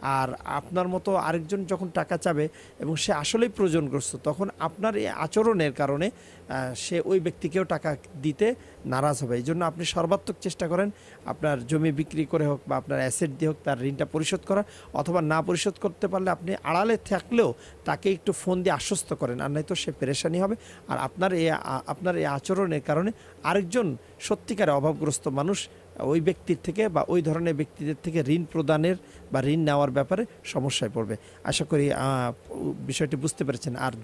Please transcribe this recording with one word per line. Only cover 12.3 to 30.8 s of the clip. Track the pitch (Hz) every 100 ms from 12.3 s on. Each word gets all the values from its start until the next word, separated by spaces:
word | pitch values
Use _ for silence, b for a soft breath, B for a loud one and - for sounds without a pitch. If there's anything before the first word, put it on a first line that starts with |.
| 165 147
হোক | 139 143
বা | 131
আপনার | 135 139
অ্যাসেট | 131 - 165
দিয়ে | 135 160
হোক | 151
তার | 147 127
ঋণটা | 135 139 147
পরিশোধ | 151 156 180 -
করা, | 196 208 B B
অথবা | - 147 175
না | 151 160
পরিশোধ | 165 175 208 -
করতে | 196 170 190
পারলে | 190 185
আপনি | 165 170 196
আড়ালে | 143 165 220 220
থাকলেও | - 190 - 233 170 117 B B -
তাকে | 147 190
একটু | 185 -
ফোন | - 185 180
দিয়ে | 185
আশ্বস্ত | 175 - 190 -
করেন, | - 127 123
আর | 139
নয়তো | 147 151 180
সে | -
পেরেশানি | 143 135 135 165 175
হবে। | 196 220 B B B
আর | -
আপনার | 131 - 190
এই | 175 165
আ-, | 151 - 131 -
আপনার | 147 180 170
এই | 151
আচরণের | 139 - 185 185 151
কারণে | 147 151 196 220 B B
আরেকজন | 151 190 175 233 190 120 B B
সত্যিকারে | - 208 - 208 170
অভাবগ্রস্ত | 139 147 147 151 139 156
মানুষ | 135 160 202 - B B -
ওই | 131 165
ব্যক্তির | 160 - - 170
থেকে | - 185 220
বা | 156 -
ওই | 175
ধরনের | 160 160 170
ব্যক্তিদের | 147 156 - 151 151
থেকে | 175 160 131
ঋণ | 165 160
প্রদানের | 165 147 151 170 185 - B B
বা | 135
ঋণ | 135 160
নেওয়ার | 151 143 143
ব্যাপারে | 135 135 190 240 B
সমস্যায় | - 151 135 -